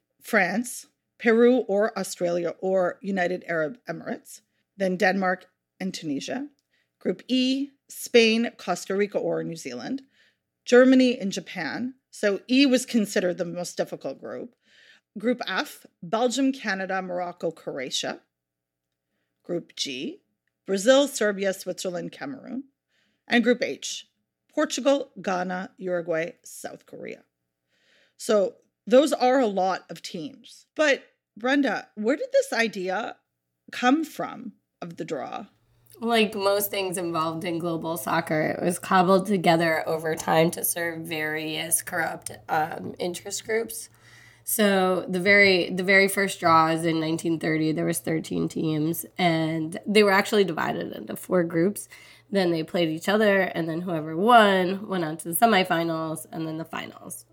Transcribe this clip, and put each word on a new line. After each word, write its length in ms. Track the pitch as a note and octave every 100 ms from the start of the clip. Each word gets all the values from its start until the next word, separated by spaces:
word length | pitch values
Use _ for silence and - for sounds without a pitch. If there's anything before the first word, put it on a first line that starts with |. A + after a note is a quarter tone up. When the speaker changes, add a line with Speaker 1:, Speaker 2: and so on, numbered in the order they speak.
| _ _
Speaker 1:
France, 640 | - G#3+ F3+ G3 B3 - - _ _ _
Peru, 380 | A#3 A3+ A#3+ B3+ -
or 280 | G3+ A3 -
Australia, 560 | F#3 - F3 F3 E3 -
or 380 | F#3+ F#3+ F3 -
United 420 | F#3+ G3 F3 F3+ -
Arab 300 | E3 D#3 - -
Emirates. 520 | E3 - B3 - - _ _ _ -
Then 200 | F#3+ F#3
Denmark 520 | F#3+ G3 F#3 F#3 - _ _ -
and 120 | F#3+
Tunisia. 560 | - D#3+ C#3 - C3 D4 _ _ _ _ _
Group 220 | - F3+ -
E, 420 | B3+ B3+ C4+ C#4 _ _
Spain, 640 | - - A#3+ A3+ A3+ A#3 -
Costa 380 | - F3 -
Rica, 240 | G3 G3+ G3+
or 240 | E3+ E3
New 140 | E3 E3
Zealand. 460 | C3+ B2 - C4+ - _ _ _ _ _
Germany 540 | - A#3+ C4 C4 B3+ -
and 140 | G3
Japan. 640 | F#3 - F#3+ D#3 A2 B3 - _
So 300 | - G#3 G3 -
E 160 | B3+ C#4+
was 180 | B3 B3+
considered 520 | A#3+ G3+ G#3+ F3+ F3
the 60 |
most 320 | F3 E3+ F3 -
difficult 440 | F3 E3 C#3+ C3+
group. 340 | A2 B2 B3 _ _ _ _ _ _ G3+
Group 220 | A3 B3 -
F, 400 | F#3+ D4 - - _
Belgium, 500 | E3+ A3 B3 A3+ C4+
Canada, 500 | C4+ A3+ F#3+ F#3+ F#3+
Morocco, 480 | F#3 F3 F3 E3+ E3+
Croatia. 720 | D#3+ - D3 B2+ - C3+ - _ _ _ _ _ _ _ _ _ _ _ _
Group 300 | - F3 - -
G, 440 | C#3+ B2+ G3 G4 _ _ _ _ -
Brazil, 420 | G3 G#3 C4 C#4
Serbia, 440 | - G#3+ G3 G3
Switzerland, 580 | F#3+ F#3 F3 F#3+ F3 E3+
Cameroon. 520 | - C#3+ C3 - B3+ - _ _ _ _ _ -
And 160 | A#3+
Group 180 | A#3 A#3+
H, 440 | - C#3 - - - _ _ _ _
Portugal, 560 | - D4+ - C4 C#4 - -
Ghana, 500 | G3 F3+ F#3 F#3 F#3+ _
Uruguay, 540 | F#3 F3 E3+ D#3+ E3+ -
South 420 | - - - - _
Korea. 360 | - A#1+ - _ _ _ _ _ _ _ _ _ _
So 380 | - D#4+ C4+ - _ _ -
those 260 | B3+ D4+
are 260 | C#4 B3+ C4+
a 80 | A3+
lot 380 | F#3+ F#3+ F3 -
of 120 | E3+
teams. 640 | - F3+ D3 - - - _
But 300 | - D4+ C4 - _ _ -
Brenda, 520 | A#3+ C#4+ C4 E3 -
where 220 | - G#3+ D4
did 120 | C5
this 200 | C#5 -
idea 640 | A3+ A3+ G3+ F3+ F#3 B3 - _ _ _ _ -
come 320 | - B3 D4+
from 480 | D#4 - C#3 - G#3+ - _ -
of 160 | F3 E3+
the 80 |
draw? 420 | D#3+ C#3 A#2+ - G3+ _ _ _ _ -
Speaker 2:
Like 340 | A3+ A3+ G#3
most 360 | G3+ G3 G3+ G3+
things 260 | G3+ F#3 F3
involved 480 | F3 E3 E3 D#3+
in 140 | F3 E3
global 380 | E3+ E3 E3 E3
soccer, 600 | - E3 - D#3 D#3 -
it 60 |
was 140 | F3 F3
cobbled 480 | - F#3+ F3+ F#3+ G3
together 600 | G3 F3 E3 E3 D#3 -
over 280 | D#3+ D#3
time 360 | D#3+ - D#3+ E3
to 120 | -
serve 360 | - F3 E3+ D#3+
various 800 | D#3+ D#3+ D#3 D#3 D#3 D#3 E3 -
corrupt, 480 | - F3+ D#3+ E3+ - - -
um, 460 | D#3+ D#3 - F#3 -
interest 460 | F3+ F3 G3+ G3
groups. 440 | - A3 A3+ - - _ - - - _
So 600 | - - G3+ F#3+ F#3 F3+ -
the 120 | F3+
very, 480 | F#3+ G3+ G3 F#3 -
the 120 | F#3
very 260 | F#3 G3 G3
first 320 | G3+ G3 -
draw 280 | E3+ D#3+ D#3+
is 160 | D#3+ E3
in 140 | D#3+
nineteen 380 | D#3 E3 E3+ D#3+
thirty. 340 | F3 D#3 D#3
There 120 | D#3
was 140 | E3+ E3
thirteen 500 | - D#3+ - F3 E3
teams, 560 | - D#3+ D#3 D#3 E3+ - -
and 600 | F3+ D#3+ D#3+ E3 D#3 E3+ -
they 160 | G#3
were 100 | G3+
actually 320 | F#3+ G3+ G#3+
divided 480 | F#3 D#3 B2+ E3+ F3
into 240 | - G#3+ G#3
four 260 | - F3+
groups. 460 | E3+ E3+ F3+ G3+ - - - - -
Then 220 | G3+ F3
they 100 | E3
played 260 | D#3 F#3 E3
each 180 | D#3+ -
other, 320 | G#3+ G#3 G3
and 280 | F#3 - E3
then 120 | D#3+
whoever 340 | F#3 D#3+ D#3 D#3+
won 720 | G#3+ A#3+ G3+ F#3+ F3+ G3 G#3+
went 160 | F#3+
on 120 | D#3+ E3
to 100 | E3+
the 60 |
semifinals 920 | E3+ A#3 G3+ F#3 E3 E3+ D#3+ D#3+ D#3+ -
and 160 | E3 D#3+
then 120 | D#3
the 60 |
finals, 600 | D#3+ - - - - - -